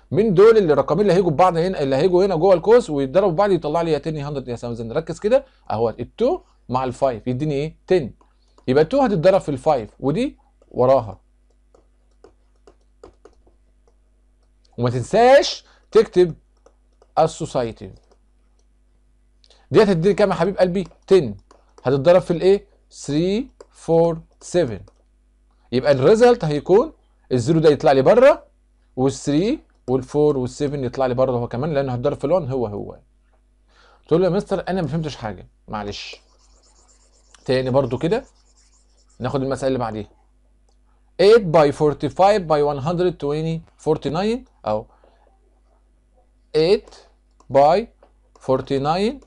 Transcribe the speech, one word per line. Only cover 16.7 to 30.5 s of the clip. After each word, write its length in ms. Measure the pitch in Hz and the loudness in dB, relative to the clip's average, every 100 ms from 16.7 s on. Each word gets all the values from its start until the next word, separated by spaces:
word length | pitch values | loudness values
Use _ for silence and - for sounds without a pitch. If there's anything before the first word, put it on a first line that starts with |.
| _ _ _ _ - | _ _ _ _ -2
associative. 800 | 160 - 156 143 117 104 95 - _ _ _ _ _ _ _ _ _ _ _ _ _ _ _ _ - | -2 -2 -8 -6 -6 -8 -16 -20 _ _ _ _ _ _ _ _ _ _ _ _ _ _ _ _ -2
دي 120 | 156 | 2
هتديني 320 | 202 175 190 | 2 2 0
كام 160 | 185 202 | 2 0
يا 40 | |
حبيب 240 | 160 175 185 | 0 -2 0
قلبي؟ 300 | 185 190 175 _ - | -2 -2 -8 _ 0
تن. 280 | 190 123 101 _ _ _ _ | 2 2 -8 _ _ _ _
هتتضرب 380 | 127 139 147 180 | -2 0 4 4
في 80 | 170 | 2
الايه؟ 360 | 165 185 196 - _ _ | 0 2 0 -2 _ _
ثري 600 | - - 147 180 208 269 - - | -16 -6 -2 -2 -2 -6 -14 -20
فور 500 | _ - 165 170 165 - _ | _ -2 2 2 -2 -12 _
سفن. 400 | - 175 139 95 - _ _ _ _ _ _ _ - | -6 -2 -2 -6 -16 _ _ _ _ _ _ _ -6
يبقى 200 | 123 139 | -2 0
الريزلت 520 | 135 143 220 240 240 | 2 4 4 4 2
هيكون 480 | 156 147 147 196 311 - _ _ - | -2 -4 2 2 2 -6 _ _ -4
الزيرو 280 | 127 117 160 | -2 0 2
ده 100 | 151 | 4
يطلع 220 | 139 156 | 4 2
لي 100 | 135 | 4
بره، 440 | 139 220 269 311 - _ _ _ _ - | 4 6 6 4 -2 _ _ _ _ -4
والثري 640 | 135 131 - 147 208 311 _ _ - | -2 -2 -2 0 0 -4 _ _ -4
والفور 500 | 131 127 147 151 139 | -4 -2 0 0 0
والسفن 460 | 123 | -4